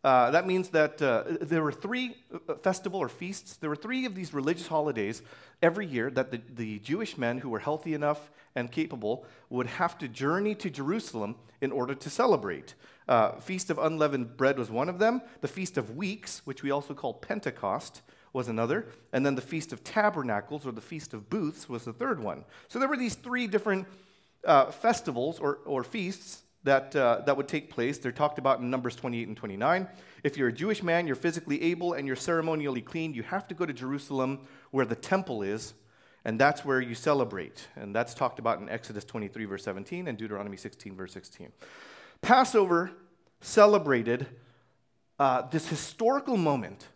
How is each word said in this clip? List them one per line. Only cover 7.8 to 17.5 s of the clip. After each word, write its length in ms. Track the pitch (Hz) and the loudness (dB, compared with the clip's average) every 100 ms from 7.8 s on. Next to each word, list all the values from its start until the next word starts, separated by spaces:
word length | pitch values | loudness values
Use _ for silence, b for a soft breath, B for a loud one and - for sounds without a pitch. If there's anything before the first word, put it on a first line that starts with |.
| 165 | -4
enough 360 | 151 147 147 - b b | -2 0 -2 -6 b b
and 160 | 131 120 | -6 -4
capable 540 | 139 160 127 104 123 B B B | -4 -4 -4 -4 -4 B B B
would 180 | 123 123 | -4 -4
have 300 | - 170 - | -2 -2 -2
to 60 | 143 | -12
journey 460 | 113 139 175 208 208 | -2 0 0 0 -2
to 120 | 185 | -6
Jerusalem 680 | 143 139 214 - 117 104 117 b b | -4 -2 -2 -4 -6 -6 -8 b b
in 100 | 139 | -4
order 220 | 139 123 | -2 -2
to 160 | 135 156 | -4 -6
celebrate. 640 | - 247 175 101 78 - - B B - | 2 4 4 2 -8 -10 -20 B B 4
Uh, 260 | 120 107 | 6 6
Feast 360 | - - 185 - | 0 -6 -6 -2
of 100 | 151 | 0
Unleavened 560 | 160 160 151 139 120 - | 0 2 2 2 -4 2
Bread 220 | 135 135 | 2 2
was 120 | 110 | -2
one 180 | 113 156 | -2 -2
of 100 | 180 | 2
them. 220 | 220 247 B B | 2 2 B B
The 60 | 180 | -8
Feast 280 | - 180 - | -6 -4 -4
of 180 | 107 | -4
Weeks, 460 | 127 202 214 - - - | -6 -6 -6 -10 -10 -10
which 160 | 131 | -6
we 80 | 139 | 0
also 240 | 143 139 | -2 -2
call 180 | 143 131 | -6 -6
Pentecost, 880 | 113 - 214 147 | -8 -6 -4 -4